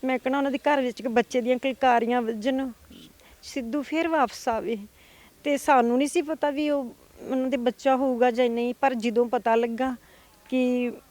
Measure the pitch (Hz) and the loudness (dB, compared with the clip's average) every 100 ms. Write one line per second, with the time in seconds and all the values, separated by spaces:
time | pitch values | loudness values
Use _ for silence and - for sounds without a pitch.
0 | 262 254 262 277 277 262 - 294 254 220 | -2 -2 0 0 0 0 0 0 0 -4
1 | 233 226 233 254 233 254 269 247 262 240 | -2 0 0 0 0 0 0 0 4 4
2 | 226 247 226 226 220 262 269 226 - - | 2 0 -2 -2 -2 -2 -4 -10 -20 -20
3 | - _ - - - - 233 285 269 311 | -20 _ -20 -20 -10 -8 -4 -6 -2 -2
4 | 330 320 247 - - 226 185 220 202 _ | 0 2 0 -2 -4 -4 -4 -6 -8 _
5 | - - - _ 294 285 - 269 233 240 | -20 -20 -20 _ -2 -2 4 4 6 2
6 | 285 359 302 311 294 277 302 285 247 - | 2 0 -2 -2 -2 0 0 -2 -4 -12
7 | - - - 262 262 254 226 220 277 262 | -20 -18 -6 -2 -2 0 -2 -2 0 2
8 | 269 247 247 233 247 233 240 247 277 254 | 2 2 2 2 0 0 -2 0 0 0
9 | 226 226 240 247 226 226 240 226 262 247 | 0 0 0 0 2 2 0 -2 -4 -4
10 | _ - _ _ - 254 254 247 240 214 | _ -20 _ _ -4 0 0 0 -2 -6
11 | _ | _